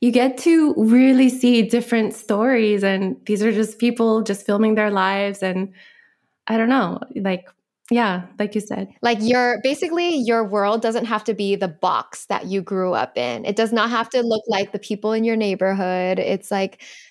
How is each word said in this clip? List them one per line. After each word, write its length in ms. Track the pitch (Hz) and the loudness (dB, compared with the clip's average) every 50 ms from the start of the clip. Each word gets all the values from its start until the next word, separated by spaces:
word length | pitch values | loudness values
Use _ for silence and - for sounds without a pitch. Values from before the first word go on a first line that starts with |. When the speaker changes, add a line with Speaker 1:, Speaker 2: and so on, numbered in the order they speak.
Speaker 1:
you 100 | 233 247 | 0 2
get 280 | 233 247 247 262 262 - | 4 4 2 2 0 0
to 340 | - 339 330 330 311 294 - - | 2 4 4 6 4 4 2 2
really 500 | 220 220 233 254 262 262 262 254 269 254 | 4 4 6 6 6 6 6 6 6 4
see 320 | 254 254 - 247 247 233 | 4 4 4 4 4 4
different 520 | 214 220 233 240 240 240 240 226 214 202 214 | 4 2 2 0 0 0 0 0 0 -2 -4
stories, 680 | - - - 208 202 226 262 262 233 220 208 208 196 | -8 -4 -2 -2 0 2 2 2 2 2 2 2 2
and 340 | 196 196 196 190 196 190 - - - | 0 0 0 0 -2 -4 -6 -6 -4
these 160 | - 208 190 | -4 -2 0
are 100 | 214 226 | 0 0
just 260 | 202 208 220 214 - - | 2 0 -2 -2 -2 0
people 440 | 233 247 240 233 226 226 220 220 | 0 0 2 2 2 2 2 0
just 240 | 214 - 202 202 - | 0 -2 -4 -6 -2
filming 280 | - 202 208 220 220 220 | -2 0 2 2 2 2
their 160 | 214 214 208 | 2 0 0
lives. 520 | 202 190 185 190 196 196 202 202 196 - | 0 0 0 0 0 -2 -2 -4 -4 -4
And 320 | 190 185 185 185 190 190 - - - - _ _ _ _ _ _ _ _ _ _ - | -4 -4 -4 -4 -6 -8 -10 -20 -20 -20 _ _ _ _ _ _ _ _ _ _ -6
I 100 | - 220 | -4 -2
don't 140 | 226 226 233 | 0 2 2
know, 300 | 269 269 202 170 175 - - - - | 2 2 0 -2 -4 -8 -10 -10 -8
like, 320 | 220 190 196 185 180 - - _ _ _ _ _ _ _ - | -6 -4 -4 -4 -4 -8 -14 _ _ _ _ _ _ _ -2
yeah, 320 | 233 240 226 202 180 180 180 180 - - | 0 2 2 0 -2 -4 -6 -10 -8 -6
like 160 | 208 202 - | -6 -4 -4
you 80 | 214 | -6
said. 260 | 202 - 202 196 196 190 _ - | -6 -6 -8 -10 -10 -10 _ -4
Speaker 2:
Like, 160 | - 240 233 208 | -2 -2 -2 0
your, 400 | 214 226 247 247 247 240 240 208 | 0 0 2 2 2 0 0 0
basically, 540 | - 262 294 285 381 320 330 339 349 349 330 | -2 -2 -2 -2 -4 -4 -2 -2 -2 0 0
your 280 | 277 233 226 233 226 220 | 0 0 0 0 0 0
world 360 | 196 202 208 196 202 220 233 | 0 0 0 0 0 0 0
doesn't 240 | 220 220 220 247 240 | 0 -2 -2 -2 -2
have 200 | 220 233 214 - | -2 -4 -4 -2
to 100 | - 208 | -4 -4
be 220 | 190 202 196 196 | -2 0 -2 0
the 120 | 175 190 175 | -2 -2 -4
box 560 | 156 - - 180 147 113 - - - - - | -4 -2 -2 0 0 -2 -4 -6 -14 -16 -8
that 200 | - 202 - - | -6 -6 -6 -4
you 160 | 185 196 196 | -4 -4 -4
grew 320 | 175 - 202 190 185 185 170 | -4 -4 -4 -2 -2 0 0
up 240 | 110 123 - - - | -2 -2 -4 -4 -4
in. 260 | 120 123 117 113 - | -4 -4 -4 -6 -4
It 120 | - 202 | -4 -2
does 160 | 220 226 214 | -2 0 0
not 180 | 226 226 214 233 | 0 0 0 0
have 180 | 240 226 226 - | 0 -4 -4 -2
to 120 | - 254 | -2 -2
look 220 | 240 233 220 214 - 233 | 0 0 -2 -4 -2 -2
like 240 | 202 190 202 202 | -2 -2 -2 -4
the 60 | - 196 | -6 -10
people 340 | - - 214 202 214 214 | -6 -6 -8 -4 -2 -2
in 120 | 220 226 226 | -2 0 0
your 120 | 226 226 | 0 0
neighborhood. 840 | 220 214 202 190 - 185 190 196 196 185 185 185 185 180 185 190 185 | 0 -2 -2 -2 0 -2 -2 0 -2 -2 -2 -2 -2 -2 -2 -2 -2
It's 320 | - - 196 185 - - | -2 -2 -4 -4 -4 -4
like, 320 | 208 196 190 190 - - - - - - - - | -4 -2 -2 -4 -6 -14 -20 -20 -20 -20 -20 -20